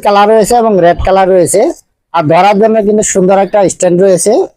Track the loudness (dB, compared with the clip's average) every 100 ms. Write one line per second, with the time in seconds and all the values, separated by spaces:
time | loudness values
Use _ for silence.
0 | 0 2 2 2 0 0 0 0 0 0
1 | 0 0 2 0 0 0 -2 -4 _ _
2 | _ -4 0 2 2 2 0 0 0 -2
3 | -2 -2 0 0 0 -2 -2 -2 -2 0
4 | 2 0 0 -2 -4